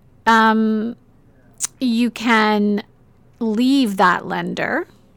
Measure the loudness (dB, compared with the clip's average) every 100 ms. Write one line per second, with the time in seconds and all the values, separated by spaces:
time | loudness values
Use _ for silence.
0 | _ _ 2 4 4 2 0 -2 -4 -10
1 | _ _ _ _ _ -14 -12 -6 -4 0
2 | -2 -2 0 2 2 2 0 -2 -6 _
3 | _ _ _ -8 -4 0 2 2 0 2
4 | 2 0 -4 -6 -6 -6 -4 -6 -8 -14
5 | _